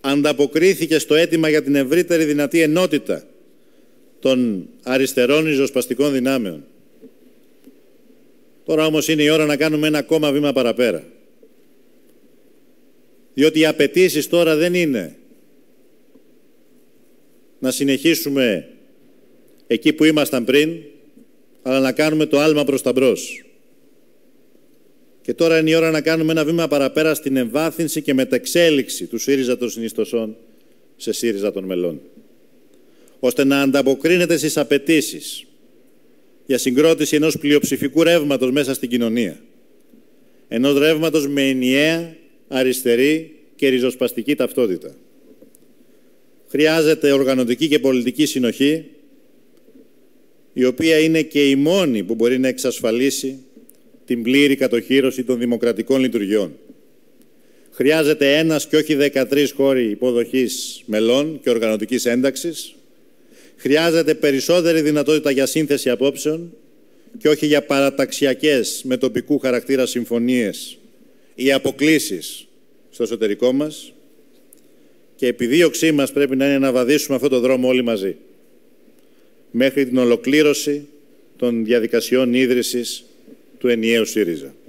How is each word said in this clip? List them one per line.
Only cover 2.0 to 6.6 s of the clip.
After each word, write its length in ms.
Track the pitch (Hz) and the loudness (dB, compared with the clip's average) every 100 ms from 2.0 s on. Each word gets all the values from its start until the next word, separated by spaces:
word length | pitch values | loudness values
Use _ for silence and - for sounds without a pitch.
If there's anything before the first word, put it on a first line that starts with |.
| 175 170 | 2 0
δυνατή 360 | 160 147 143 165 | 2 0 0 2
ενότητα 640 | 156 160 185 147 - 82 - - - - _ _ _ _ _ _ | 2 2 0 -2 -4 -8 -8 -20 -20 -20 _ _ _ _ _ _
των 480 | 131 131 120 98 - - | 0 0 0 -4 -10 -16
αριστερών 640 | - 131 131 - 123 147 | -4 0 0 0 2 2
ριζοσπαστικών 680 | 160 139 135 131 120 123 147 | 2 0 0 -2 -4 0 0
δυνάμεων. 520 | 135 127 135 101 78 | 0 0 -2 -4 -8